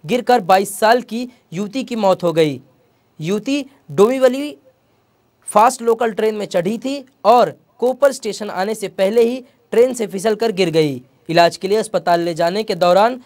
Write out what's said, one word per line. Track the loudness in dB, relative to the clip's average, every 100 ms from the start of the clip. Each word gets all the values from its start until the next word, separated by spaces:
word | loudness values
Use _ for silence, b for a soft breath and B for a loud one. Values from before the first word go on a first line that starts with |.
| -4
गिरकर | -2 2 2
बाईस | 4 2 2 0
साल | 2 2
की | 0 -10 -10 B B
युवती | -8 -6 -6
की | -6 -2
मौत | 0 2
हो | 0
गई। | 2 0 -2 -14 _ _ _ _ -12
युवती | -6 -4 -4 -6 -6 B -8
डोंबिवली | 2 2 4 2 0 -8 -12 _ _ _ _ _ _ _ _ -2
फास्ट | 2 4 2
local | -2 0 -2
train | 0 -2 -2
में | -4
चढ़ी | -2 -2 -4
थी | -6 -8 -12 _ 4
और | 4 4 -2 _ _
कोपर | -4 0 0
स्टेशन | 0 -8 -8 -8
आने | -6 -6 -6
से | -8
पहले | -4 0 2
ही | 0 -2 -12 b _
train | 2 2
से | 0 -8
फिसलकर | -4 -4 -2 -2
गिर | 0 0
गई। | 2 0 -2 -12 _ -2
इलाज | 2 2 0
के | -2
लिए | -2
अस्पताल | -2 -4 0 0
ले | 0
जाने | -2 -2 -2
के | -4 0
दौरान | 2 4 2 0